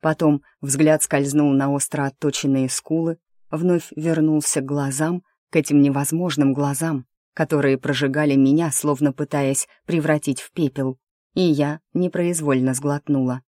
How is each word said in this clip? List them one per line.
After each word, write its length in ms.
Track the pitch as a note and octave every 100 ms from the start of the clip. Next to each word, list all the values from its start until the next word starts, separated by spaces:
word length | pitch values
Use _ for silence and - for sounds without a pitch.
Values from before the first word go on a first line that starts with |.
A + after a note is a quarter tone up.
Потом 420 | D#3+ D#3 E3 D3 _ _
взгляд 420 | C#3 C3+ D#3 D#3
скользнул 500 | - C#3+ C#3 D3 D3
на 180 | C3+ C#3
остро 360 | C#3+ - D3 C#3
отточенные 640 | - D3+ C3+ C#3 C3+ C3
скулы, 500 | - - D#3+ E3 D#3+ _ _ -
вновь 420 | D#3+ F3+ F3 -
вернулся 680 | - D#3+ D#3+ D#3 D#3 D3 -
к 40 |
глазам, 580 | C3+ C#3+ C#3 C3+ D#3 F3+ _ _ _
к 60 | E3
этим 240 | D3+ C#3+
невозможным 720 | C#3+ C#3 C#3 D#3+ F3+ C#3+ C#3
глазам, 540 | C3+ C#3+ C#3 E3 D3 B2+ _ _
которые 440 | - D#3 D3+ C#3 C3+
прожигали 560 | C3 C3+ C#3 C#3 D3+
меня, 380 | C#3 C3+ D3 E3
словно 400 | - D3+ C#3+ D3
пытаясь 560 | C3 D3 D3 C#3 C3+ - _ -
превратить 540 | E3 D3 D3+ D3 C3
в 120 | -
пепел. 460 | - D3+ C3+ C3 C3 _ _ _
И 80 | -
я 380 | F3+ D3 C#3+ D3+ _
непроизвольно 800 | - F3+ F3 F3 E3+ D3+ C3 C3
сглотнула. 680 | C3 C#3+ C#3+ - C#3+ B2+ B2+ _